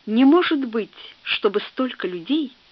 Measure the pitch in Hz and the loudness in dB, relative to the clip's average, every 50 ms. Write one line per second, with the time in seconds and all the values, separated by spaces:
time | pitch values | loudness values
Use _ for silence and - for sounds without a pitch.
0 | _ - 214 233 269 269 294 349 349 - 339 285 262 240 214 226 202 - _ - | _ -4 2 4 6 6 6 6 4 2 -2 -2 -4 -4 -4 -6 -6 -6 _ -20
1 | - - - _ _ - - - - 214 190 208 - - _ - 262 254 240 - | -20 -20 -20 _ _ -6 -6 -2 -2 -2 -2 -2 -6 -6 _ -6 -6 -6 -6 -8
2 | - 185 180 180 160 - 269 320 311 247 - _ _ _ | -8 -8 -8 -8 -6 -4 -2 -2 -2 -4 -10 _ _ _